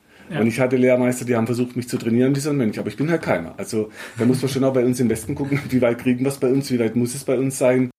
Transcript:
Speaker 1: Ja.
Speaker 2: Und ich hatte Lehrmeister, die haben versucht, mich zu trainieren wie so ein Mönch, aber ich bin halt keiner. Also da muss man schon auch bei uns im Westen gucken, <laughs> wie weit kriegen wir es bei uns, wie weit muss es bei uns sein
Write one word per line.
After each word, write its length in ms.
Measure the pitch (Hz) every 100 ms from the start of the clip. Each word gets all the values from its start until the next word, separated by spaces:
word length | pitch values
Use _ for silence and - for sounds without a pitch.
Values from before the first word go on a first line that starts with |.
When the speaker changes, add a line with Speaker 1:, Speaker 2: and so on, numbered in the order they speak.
| _ - -
Speaker 1:
Ja. 80 | 160
Speaker 2:
Und 80 | 113
ich 120 | 117
hatte 160 | 123 127
Lehrmeister, 480 | 127 127 123 123
die 120 | 120 120
haben 100 | 113
versucht, 300 | 120 123 -
mich 120 | 117
zu 100 | 127
trainieren 360 | 110 117 131 139
wie 40 |
so 100 | 151
ein 80 | 143
Mönch, 220 | 110 104
aber 80 | 101
ich 100 | -
bin 140 | 147
halt 100 | 165
keiner. 320 | - 92 82 80
Also 340 | 95 110 107 - - -
da 80 | 113
muss 160 | 127
man 80 | 135
schon 140 | 131
auch 100 | 135
bei 100 | 127
uns 160 | 120 123
im 80 | 120
Westen 280 | 110 - 143
gucken, 240 | 143 139 -
<laughs> 40 |
wie 120 | 127
weit 160 | 120 120
kriegen 220 | 131 123
wir 80 | 135
es 80 | 139
bei 140 | 127
uns, 200 | 135 135
wie 80 | 123
weit 160 | 110 120
muss 180 | 120
es 100 | 139 -
bei 120 | 127
uns 220 | 135 135
sein 320 | 127 127 123